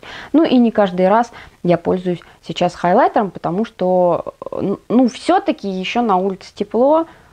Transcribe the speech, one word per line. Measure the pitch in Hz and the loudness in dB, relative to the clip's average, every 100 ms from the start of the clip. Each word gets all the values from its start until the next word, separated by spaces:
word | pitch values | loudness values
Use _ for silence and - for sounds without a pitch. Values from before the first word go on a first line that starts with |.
| - - - | -14 -18 -2
Ну | 294 330 | 0 2
и | 254 | 4
не | 233 | 2
каждый | 214 202 180 185 | 2 0 2 2
раз | 220 240 - - _ | 2 0 -8 -20 _
я | 175 170 | 0 0
пользуюсь | 180 185 180 175 - - - | 0 -2 -2 -6 -8 -20 -10
сейчас | - 175 - | -2 -4 -2
хайлайтером, | 175 202 359 277 196 | 0 2 2 0 -4
потому | - 160 180 226 | -6 -6 -4 -6
что, | - 180 185 175 160 - - - | -4 0 2 2 0 -6 -12 -10
э, | - | -6
н-, | 185 196 - | -6 -6 0
ну, | 226 247 | 2 2
все-таки | - - 370 - - 196 | 0 0 0 0 -4 -6
еще | 185 185 240 | -8 -6 -4
на | 233 185 | 0 0
улице | 196 185 - - | 0 -6 -12 -10
тепло, | 202 220 269 320 330 - _ | -4 0 2 2 0 -10 _